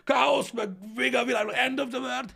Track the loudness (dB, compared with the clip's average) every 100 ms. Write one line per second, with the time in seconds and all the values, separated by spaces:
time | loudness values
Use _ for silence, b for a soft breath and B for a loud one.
0 | 0 4 4 4 0 -4 -6 -6 -10 -2
1 | 2 2 2 0 0 0 0 0 -2 -4
2 | -4 -6 -8